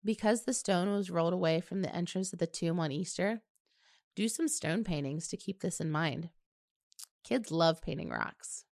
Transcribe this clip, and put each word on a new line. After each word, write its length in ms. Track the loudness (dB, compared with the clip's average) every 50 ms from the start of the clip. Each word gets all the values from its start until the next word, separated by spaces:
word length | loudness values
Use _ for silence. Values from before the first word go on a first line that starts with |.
| _
Because 400 | 0 -2 2 4 4 4 4 2
the 100 | -2 -2
stone 380 | -2 2 2 2 4 4 2
was 180 | 2 0 0 0
rolled 240 | 2 2 2 4 2
away 280 | 2 4 4 4 2
from 200 | 2 -2 -2 -2
the 120 | -2 -2 0
entrance 380 | -2 -4 -2 -2 -2 -4 -4
of 80 | -2 -2
the 80 | -2 -2
tomb 320 | -2 -2 0 0 2 2
on 120 | 0 0
Easter, 500 | 0 -2 -4 -4 -2 -2 0 0 0 -2 _ _ _ _ _ _ _ _ _ _ _ _ _ _ _
do 120 | -2 -2 0
some 220 | 0 0 -2 -2
stone 340 | -2 -2 -2 0 0 0 0
paintings 460 | 0 -2 -2 -2 -2 -4 -4 -6 -6
to 80 | -8 -8
keep 240 | -6 -8 -8 _
this 180 | -4 -4 -2 -2
in 100 | -2 0
mind. 400 | 0 0 0 0 -2 -4 -6 -10 _ _ _ _ _ _ _ _ _ _ _ _ _ -20 -20 _ _ _ _
Kids 280 | -2 -2 -2 0 0
love 300 | 2 4 6 6 4 2
painting 280 | -2 -6 -6 -6 -6 -6
rocks. 560 | -2 -2 -4 -4 -6 _ -14 -14 -14 -14 -16 _